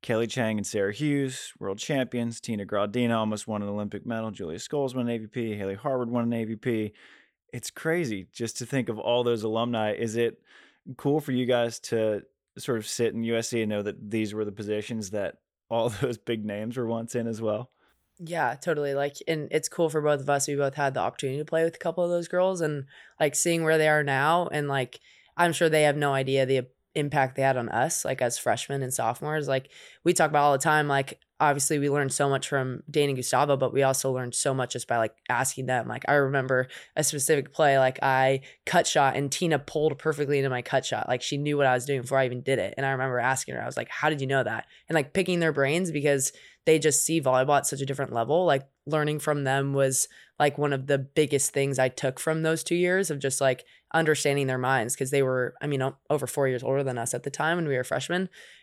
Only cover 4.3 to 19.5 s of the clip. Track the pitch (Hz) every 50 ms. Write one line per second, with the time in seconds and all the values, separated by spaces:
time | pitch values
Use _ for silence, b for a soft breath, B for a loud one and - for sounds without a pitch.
4.3 | 101 87 98 80 78 92 - - - 147 139 131 123 131 120 120 117 113 110 107
5.3 | _ 127 117 113 107 104 101 95 98 101 - 147 135 127 123 117 120 120 117 117
6.3 | 117 113 113 110 113 104 - 131 117 110 107 104 - b b b b b b b
7.3 | b b _ _ - 123 - - _ - - 160 160 175 175 123 107 98 92 _
8.3 | _ - 117 113 - - 123 113 - 135 120 104 113 107 - - 120 123 123 120
9.3 | 117 113 104 110 110 113 117 120 120 113 107 107 107 - 117 113 107 117 120 117
10.3 | 113 - _ b b b b b b b b - 131 - - 147 143 156 151 -
11.3 | 131 123 127 120 127 120 120 117 113 - - - - 113 110 110 107 101 - _
12.3 | _ _ _ _ _ - - - 123 113 107 - - - 120 113 - 113 113 117
13.3 | 117 113 113 - - 117 110 107 104 104 104 104 95 - 110 104 104 110 110 104
14.3 | 104 107 107 104 98 104 107 101 107 104 104 - 120 113 107 92 95 104 98 87
15.3 | - _ _ _ _ _ _ _ 113 117 117 120 107 98 - 127 120 107 _ -
16.3 | 120 110 104 104 101 104 107 113 120 131 123 113 113 117 117 113 - 123 113 117
17.3 | 113 107 113 107 107 107 120 - _ _ _ _ _ _ _ _ _ _ 175 160
18.3 | 170 165 147 123 120 147 - 175 160 147 147 143 139 139 139 147 143 - - -
19.3 | 160 156 151 -